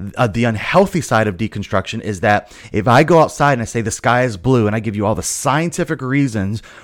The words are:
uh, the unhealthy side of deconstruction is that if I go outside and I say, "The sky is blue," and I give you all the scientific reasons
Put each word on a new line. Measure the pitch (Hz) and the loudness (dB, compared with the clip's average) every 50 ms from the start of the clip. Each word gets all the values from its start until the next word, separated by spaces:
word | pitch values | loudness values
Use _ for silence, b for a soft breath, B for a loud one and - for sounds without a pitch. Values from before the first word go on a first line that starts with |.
| 92 101 - | -14 -10 -4
uh, | - 127 113 | -2 -2 -2
the | 87 113 120 | 0 0 0
unhealthy | 120 110 101 - - - 175 202 190 - 175 | 0 -2 -2 -4 0 2 2 2 2 0 -4
side | 127 - 127 110 110 107 | -2 0 0 2 2 0
of | 95 | 0
deconstruction | 85 113 104 - 104 98 - - 98 92 - - 107 | -2 -4 -4 -4 -6 -6 -4 -4 -4 -4 -4 -8 -8
is | - 98 104 90 | -8 -8 -6 -2
that | 80 107 104 101 - B B B B B | 2 2 2 2 0 B B B B B
if | - 104 95 127 | -4 -2 2 4
I | 117 131 156 | 4 4 6
go | 143 175 165 | 6 6 6
outside | 151 - - - 147 143 139 | 4 4 2 0 0 2 2
and | 120 | 0
I | 113 | -2
say, | - - 120 | -4 -4 -4
"The | 110 110 | -4 -4
sky | - - - 123 120 123 127 | -6 -2 0 0 2 2 2
is | 127 107 92 | 0 -2 -2
blue," | 85 131 131 120 110 | 0 2 4 4 4
and | 104 104 | 2 0
I | 117 | -2
give | 107 113 101 | -4 -4 -4
you | 104 104 | -2 0
all | 101 110 | 0 0
the | 90 | -2
scientific | 85 - - - - 139 131 151 165 175 - - 170 - 160 - | -4 -6 -8 -4 -2 0 0 0 0 -2 -4 -4 -4 -4 -4 -6
reasons | 135 127 131 143 143 135 110 110 95 98 107 110 B B B B | -4 -2 0 0 0 0 0 -2 -2 -2 -4 -6 B B B B